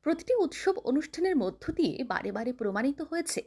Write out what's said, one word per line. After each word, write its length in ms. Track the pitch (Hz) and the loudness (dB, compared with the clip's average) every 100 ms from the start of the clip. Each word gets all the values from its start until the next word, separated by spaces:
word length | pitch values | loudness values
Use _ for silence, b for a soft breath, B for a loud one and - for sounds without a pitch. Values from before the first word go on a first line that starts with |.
প্রতিটি 320 | 294 330 - | 0 0 2
উৎসব 440 | 508 349 - - 381 | 2 2 2 0 0
অনুষ্ঠানের 580 | - 262 - - 370 330 | 0 0 0 -2 2 2
মধ্য 360 | 185 - - | 0 -4 -8
দিয়ে 320 | 320 285 - | 0 0 0
বারে 280 | 254 - 196 | -2 -2 -2
বারে 200 | 202 233 | -4 -4
প্রমাণিত 500 | 247 214 196 262 285 | -2 -2 2 0 0
হয়েছে 400 | 302 330 330 - | -4 -4 -2 -4